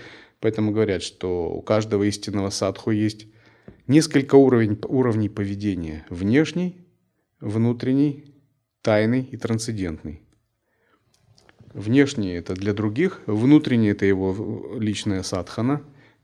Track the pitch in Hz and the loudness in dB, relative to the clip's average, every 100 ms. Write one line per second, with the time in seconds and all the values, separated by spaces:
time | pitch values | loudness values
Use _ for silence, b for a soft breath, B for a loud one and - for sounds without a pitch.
0 | B B B _ 110 110 107 104 107 92 | B B B _ -4 0 0 0 0 0
1 | - - 92 90 82 85 - 107 107 104 | -4 -8 -4 -4 -4 -4 0 0 2 0
2 | 104 101 - 104 98 - 98 92 - 107 | 0 -2 -6 -4 -4 -2 -4 -2 -2 0
3 | 107 104 - b b b b b - 147 | 0 -4 -14 b b b b b 2 2
4 | 151 143 135 139 135 123 110 107 - 139 | 4 2 6 8 8 6 4 0 -2 0
5 | 123 110 104 104 101 101 101 90 82 76 | 0 0 -2 -2 -6 -4 -4 -4 -6 -10
6 | - 87 98 127 156 175 180 - - _ | -12 -4 0 2 2 -2 -6 -8 -20 _
7 | _ _ _ _ 113 107 117 120 120 135 | _ _ _ _ -6 -2 0 0 -2 0
8 | 147 143 - _ _ _ _ _ - 107 | 0 -4 -14 _ _ _ _ _ 0 2
9 | 110 127 131 113 117 113 117 107 92 78 | 2 0 -4 -6 -4 -4 -4 -6 -6 -8
10 | 76 76 _ _ _ _ _ _ _ _ | -12 -16 _ _ _ _ _ _ _ _
11 | _ _ _ _ _ - - - 104 135 | _ _ _ _ _ -20 -20 -10 0 4
12 | 139 127 98 87 85 92 101 101 107 107 | 2 0 -4 -4 -6 -4 -4 -2 -2 -2
13 | 185 - - 107 123 151 147 120 107 101 | -2 -4 -6 0 6 6 6 2 2 2
14 | 98 95 95 95 95 110 - 117 107 98 | 2 2 0 -4 -6 -8 -10 -6 -4 -4
15 | - 95 92 95 90 - 127 143 - b | -4 -4 -4 -6 -6 -4 -2 -2 -6 b
16 | b b | b b